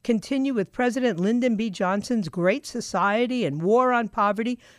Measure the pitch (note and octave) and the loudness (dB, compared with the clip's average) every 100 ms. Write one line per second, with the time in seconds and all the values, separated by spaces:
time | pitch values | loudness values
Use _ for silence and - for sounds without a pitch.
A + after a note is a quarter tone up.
0 | - A3+ - C4+ C4+ A#3+ F#3 - B3 B3 | -2 -2 0 -2 0 -2 -2 -2 -2 0
1 | B3 E3+ F#3+ A#3+ B3+ G#3+ A3+ F3 F#3 G3+ | 0 0 0 2 2 0 -2 -2 -2 -2
2 | - A#3 E3 F3+ F3 C4 - A#3+ - F#3 | -2 -2 -2 0 0 0 -4 -10 -4 0
3 | G3 G#3+ B3 B3+ E3+ D3 F3 A#3 B3+ A#3+ | 2 2 0 0 -2 -2 2 4 4 2
4 | A3 - G3+ G#3 A#3 B3 - | 0 0 0 0 -2 -6 -10